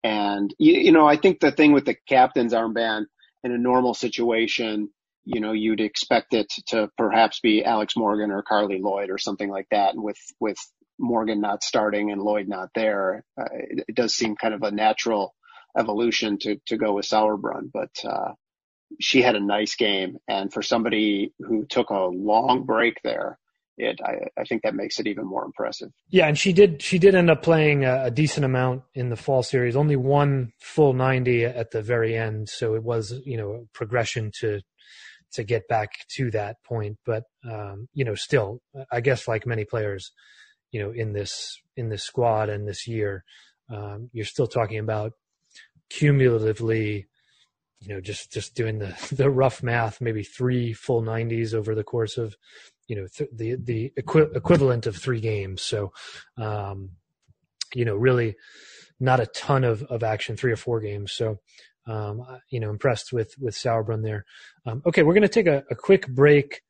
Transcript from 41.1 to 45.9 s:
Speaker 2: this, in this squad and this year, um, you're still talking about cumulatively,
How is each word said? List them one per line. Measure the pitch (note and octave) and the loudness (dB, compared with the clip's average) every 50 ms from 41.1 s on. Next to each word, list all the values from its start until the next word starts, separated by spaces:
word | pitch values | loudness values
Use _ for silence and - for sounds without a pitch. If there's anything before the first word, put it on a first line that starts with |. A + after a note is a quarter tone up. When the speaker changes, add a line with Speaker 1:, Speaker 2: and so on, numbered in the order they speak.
| G2+ | -4
Speaker 2:
this, | G#2 G2+ - - - - - - - _ _ _ | -6 -6 -8 -8 -12 -12 -14 -16 -18 _ _ _
in | - A#2 | -8 -6
this | A2 G#2+ G2 - | -6 -6 -8 -10
squad | - _ - A#2+ A#2 A2 G#2+ G#2+ G#2 | -8 _ 0 2 2 2 2 0 -2
and | G#2 G#2 G#2 | -4 -6 -6
this | G#2 G2 - - | -8 -10 -10 -10
year, | A#2 A#2 A2 G#2 G2+ G2 F#2+ _ _ _ - _ _ _ _ _ _ A2+ | -8 -4 -4 -4 -4 -4 -8 _ _ _ -20 _ _ _ _ _ _ -14
um, | G#2 G#2 G#2 G#2 G#2 A#2 B2 | -12 -12 -12 -12 -14 -14 -12
you're | - A#2 G#2 | -10 -10 -10
still | - - - C3+ | -8 -2 -2 -2
talking | A2+ - B2+ A2+ G2+ A2 G#2+ | -2 0 -2 -2 -2 -4 -6
about | G#2+ A2 A2 G#2+ G#2+ A2+ - _ _ _ _ _ _ _ _ - - _ _ _ _ | -4 -4 -4 -4 -4 -6 -10 _ _ _ _ _ _ _ _ -20 -20 _ _ _ _
cumulatively, | _ | _